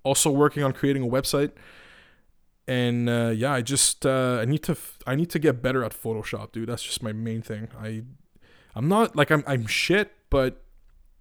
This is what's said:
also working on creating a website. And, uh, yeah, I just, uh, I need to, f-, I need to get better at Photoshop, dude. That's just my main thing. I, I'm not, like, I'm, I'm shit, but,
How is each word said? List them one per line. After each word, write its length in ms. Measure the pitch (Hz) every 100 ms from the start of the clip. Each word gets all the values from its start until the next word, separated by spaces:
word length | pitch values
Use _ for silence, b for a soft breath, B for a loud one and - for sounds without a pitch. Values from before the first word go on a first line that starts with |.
also 260 | 135 139 160
working 320 | 139 147 147
on 100 | 139
creating 300 | - 139 139
a 60 | 123
website. 420 | 127 135 143 143 - B B B B B B B _ _ _ -
And, 400 | 127 123 120 120
uh, 240 | 117 117
yeah, 200 | 110 127
I 80 | 135
just, 420 | 117 139 - -
uh, 360 | 135 131 127 123
I 20 |
need 180 | 113 156
to, 80 | -
f-, 260 | 156 - - -
I 80 |
need 160 | 139 170
to 80 | 165
get 240 | 151 123
better 200 | 127 131
at 100 | 110
Photoshop, 600 | - 113 110 - 101 104
dude. 160 | 113 113
That's 140 | 120
just 200 | - -
my 120 | 113
main 260 | 110 113 113
thing. 280 | 107 107 110 113
I, 220 | 107 110 123 - _ _ b b b
I'm 140 | - 139
not, 280 | 202 226 151
like, 140 | 143
I'm, 120 | 156 143
I'm 200 | 131 110
shit, 460 | - - 190 202 _ -
but, 340 | 139 131 127 - - - - - _